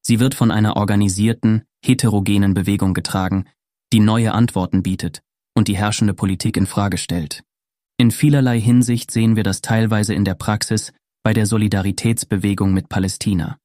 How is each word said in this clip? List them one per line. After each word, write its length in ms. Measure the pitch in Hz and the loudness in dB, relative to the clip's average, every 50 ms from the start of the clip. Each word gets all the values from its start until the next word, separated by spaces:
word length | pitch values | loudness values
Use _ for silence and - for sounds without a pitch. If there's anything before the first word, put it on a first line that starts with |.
Sie 160 | - - 120 107 | 0 0 2 2
wird 160 | 123 135 135 | 2 0 2
von 160 | - 123 110 | 2 0 2
einer 260 | 85 107 107 107 - | 2 2 0 2 2
organisierten, 840 | - 104 98 104 101 101 98 92 98 107 113 113 - - 110 110 110 - _ _ _ - | 0 0 0 2 2 2 0 0 0 0 0 0 0 0 0 0 0 -2 _ _ _ 0
heterogenen 680 | - 127 127 - 113 101 101 98 98 101 101 98 98 | 0 0 2 2 0 2 2 0 2 2 2 2 2
Bewegung 420 | 92 98 90 101 101 101 98 95 90 | 2 0 0 0 0 0 0 0 0
getragen, 500 | - 82 - - 95 92 92 95 98 92 _ _ _ _ _ _ _ _ _ | -2 -4 -4 -4 -2 -2 0 -2 -2 -4 _ _ _ _ _ _ _ _ _
die 80 | - 110 | 2 4
neue 320 | 104 107 110 117 113 110 | 4 4 4 2 0 0
Antworten 500 | - 107 120 120 - 95 90 - - 95 | 2 2 0 2 0 -2 -2 0 -2 -2
bietet 400 | 87 92 92 - - 82 - - _ _ _ _ _ _ _ | 0 -2 -4 -4 -6 -8 -8 -10 _ _ _ _ _ _ _
und 140 | 117 104 - | 0 0 0
die 80 | 101 | 0
herrschende 380 | 92 104 104 104 - 113 101 95 | 0 0 -2 0 0 0 0 0
Politik 420 | - - 95 95 87 - 113 - | -2 -2 -4 -4 -2 -4 -4 -2
in 100 | - 95 | -2 -2
Frage 320 | - - 104 101 101 92 87 | -2 -2 -2 -2 -2 -2 -4
stellt. 460 | - - 82 87 78 71 - - _ _ _ _ _ _ _ _ _ _ _ | -6 -6 -6 -6 -6 -8 -12 -16 _ _ _ _ _ _ _ _ _ _ _
In 140 | - 123 117 | 0 2 2
vielerlei 500 | 107 - - 151 143 139 131 127 117 117 | 2 2 2 2 4 4 2 2 0 0
Hinsicht 520 | 104 117 120 123 120 120 120 117 - - | 2 4 4 4 4 2 -2 -4 -4 -4
sehen 240 | - 117 113 113 113 | -2 0 2 2 2
wir 80 | 110 101 | 2 0
das 160 | 98 95 - | -2 -4 -4
teilweise 540 | - - 113 110 113 104 110 104 104 - 98 | -2 -2 0 0 2 2 0 0 0 -2 0
in 100 | 85 101 | 0 0
der 100 | 98 92 | -2 -2
Praxis 580 | - - - 107 107 - - 110 107 - - _ _ _ _ _ _ | -4 -2 -4 -2 -2 -2 -4 -4 -4 -4 -8 _ _ _ _ _ _
bei 100 | _ 110 | _ 0
der 140 | 107 110 107 | 2 2 2
Solidaritätsbewegung 1300 | 101 113 107 107 101 - 98 92 101 98 - - 117 117 - - _ 107 95 92 101 101 90 98 98 | 2 0 0 0 0 0 -2 -2 -4 -6 -2 -2 -2 -2 -2 -4 _ -4 -2 0 -2 0 0 0 0
mit 160 | 95 95 - _ | 0 0 -2 _
Palästina. 680 | - 101 95 95 - - - 107 98 87 76 - - _ | -4 -2 -2 -2 -4 -4 -4 -2 -2 -2 -2 -4 -8 _